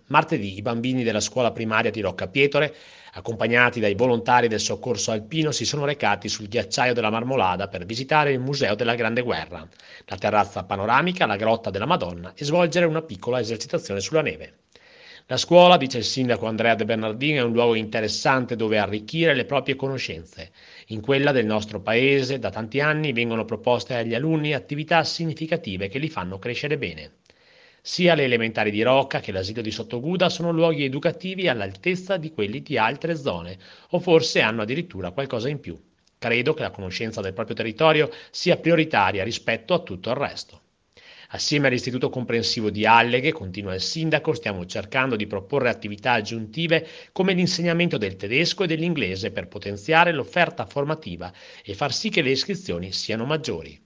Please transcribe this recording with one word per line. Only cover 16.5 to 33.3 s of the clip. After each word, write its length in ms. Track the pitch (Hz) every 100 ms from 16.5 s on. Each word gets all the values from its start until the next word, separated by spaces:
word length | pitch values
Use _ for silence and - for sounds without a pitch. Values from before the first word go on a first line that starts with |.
| 110 113
De 120 | 107 110
Bernardino, 540 | 113 110 110 143 147
è 40 |
un 80 | 120
luogo 240 | 117 120 113
interessante 800 | 110 117 107 - 147 131 120 117
dove 220 | 110 107
arricchire 580 | 98 104 107 165 160 135
le 80 |
proprie 320 | 117 139 131 170
conoscenze. 760 | 135 131 - 82 82 - - _ - - -
In 140 | 110
quella 320 | 104 139 147
del 120 | 131 107
nostro 360 | 107 107 101
paese, 580 | 90 117 135 139 127 135
da 100 | 104
tanti 300 | 101 113 135
anni, 320 | 147 151 151
vengono 320 | 117 117 113
proposte 500 | 107 107 123 120 -
agli 220 | 123 113 113
alunni 380 | 156 160 151
attività 500 | 139 - 147 151 170
significative 840 | 151 - 165 - 160 165 - 92 98
che 100 | 131
li 80 | 156
fanno 320 | 104 90 95
crescere 380 | 120 120 147 143
bene. 380 | 90 80 - - _ _ _ _ _ _
Sia 340 | - - 175 160
le 80 |
elementari 480 | 135 117 113 113 107
di 100 | 104
Rocca 360 | 120 135 135 147
che 140 | 110
l'asilo 260 | 95 95 117
di 100 | 107
Sottoguda 600 | 107 110 120 143 185 180
sono 240 | 175 170
luoghi 320 | 165 165 151 139
educativi 640 | 139 165 170 185 185 175
all'altezza 680 | 120 98 95 180 185 185 190
di 160 | 156
quelli 300 | 156 104 131
di 160 | 143 123
altre 400 | 110 143 165 160
zone, 400 | 135